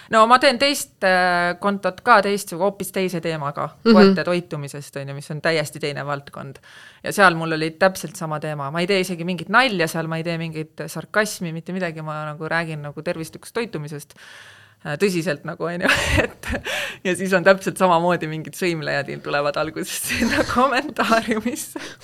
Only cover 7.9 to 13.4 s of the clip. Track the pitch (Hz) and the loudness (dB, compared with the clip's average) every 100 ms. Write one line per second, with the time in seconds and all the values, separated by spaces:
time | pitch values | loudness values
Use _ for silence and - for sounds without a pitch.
7.9 | 190 - - 160 151 151 147 139 165 175 | 2 -12 -8 -6 -4 -6 -6 -4 -2 0
8.9 | 196 185 170 170 175 165 220 262 190 160 | 0 0 -4 -4 -4 0 2 2 2 -2
9.9 | 165 160 165 170 165 165 156 156 - 160 | -2 -4 -4 -4 -4 -6 -8 -10 -10 -10
10.9 | 165 - 208 214 - 170 160 160 185 175 | -10 -4 -2 -2 -4 -8 -8 -8 -6 -6
11.9 | 160 156 151 151 151 156 165 165 156 147 | -6 -8 -8 -8 -8 -4 -2 -2 -6 -10
12.9 | 147 165 170 160 170 | -8 -8 -6 -8 -14